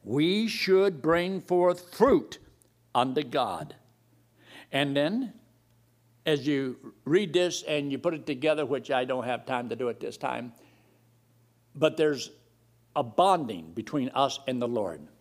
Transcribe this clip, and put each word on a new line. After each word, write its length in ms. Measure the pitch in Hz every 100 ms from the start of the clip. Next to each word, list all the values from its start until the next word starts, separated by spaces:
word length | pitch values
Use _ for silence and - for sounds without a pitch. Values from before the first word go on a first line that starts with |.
we 420 | 98 123 160 202 226
should 560 | - - 190 196 165
bring 380 | 151 170 180 190
forth 520 | 180 180 180 175 -
fruit 460 | - 247 196 - - - _ _ _ _
unto 280 | 123 131 131
God. 500 | 139 139 117 87 78 - _ _ _ _ _ _ _ - -
And 260 | 135 143 139
then, 360 | 147 220 254 - _ _ _ _ _ _ _ _
as 220 | - 147 127
you 480 | 143 135 120 - -
read 280 | - 170 202
this 320 | 160 180 170
and 260 | - 151 143
you 80 | 135
put 160 | 160
it 120 | 160 139
together, 380 | 131 151 151
which 280 | 139 135 120
I 120 | 131
don't 200 | 127 127
have 200 | 120 120
time 260 | 113 127 120
to 60 | 117
do 120 | 123
at 100 | 113
this 180 | 117 117
time, 360 | 135 120 120 - _ _ _ _ _ _ _ _ _ _ _
but 220 | 131 156 -
there's 340 | 156 139 - - _ _ _ _ _
a 80 | -
bonding 680 | 127 - 185 185 131 95 80
between 380 | 95 - 147 131
us 280 | 131 135 - -
and 160 | 127
the 60 | 120
Lord. 400 | 117 98 78 76 _